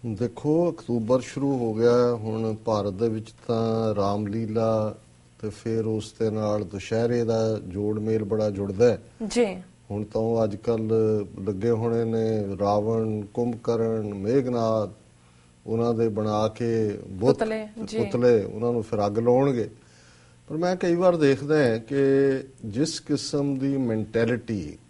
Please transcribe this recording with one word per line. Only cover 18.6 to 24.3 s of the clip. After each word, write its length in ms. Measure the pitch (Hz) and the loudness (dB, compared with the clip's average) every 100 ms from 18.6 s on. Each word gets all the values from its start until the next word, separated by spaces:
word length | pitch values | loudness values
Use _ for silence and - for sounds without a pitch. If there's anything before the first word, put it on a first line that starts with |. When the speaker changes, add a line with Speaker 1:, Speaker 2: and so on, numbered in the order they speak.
| 120 | -2
Speaker 1:
ਨੂੰ 100 | 120 | -2
ਫਿਰ 240 | 107 107 104 | -2 0 0
ਅੱਗ 120 | 104 | 2
ਲਾਉਣਗੇ। 520 | 117 123 139 123 104 - _ - - - - - - | 4 4 4 0 -4 -8 _ -20 -20 -20 -20 -20 -10
ਪਰ 80 | 156 | -4
ਮੈਂ 200 | 175 180 | -2 0
ਕਈ 180 | 180 | 0
ਵਾਰ 220 | 170 185 175 | 4 4 6
ਦੇਖਦਾ 520 | 143 135 143 156 127 | 4 4 2 4 4
ਹਾਂ 100 | 113 | 2
ਕਿ 160 | 113 139 139 135 139 135 - - | -2 2 4 6 4 2 -4 -12
ਜਿਸ 360 | 113 104 156 - | -8 -2 -2 -2
ਕਿਸਮ 560 | - 143 - 147 143 135 | -4 -4 -2 -2 -2 0
ਦੀ 200 | 139 139 | 0 0
ਮੈਂਟੈਲਿਟੀ 1000 | 123 110 107 117 117 | 0 0 0 0 2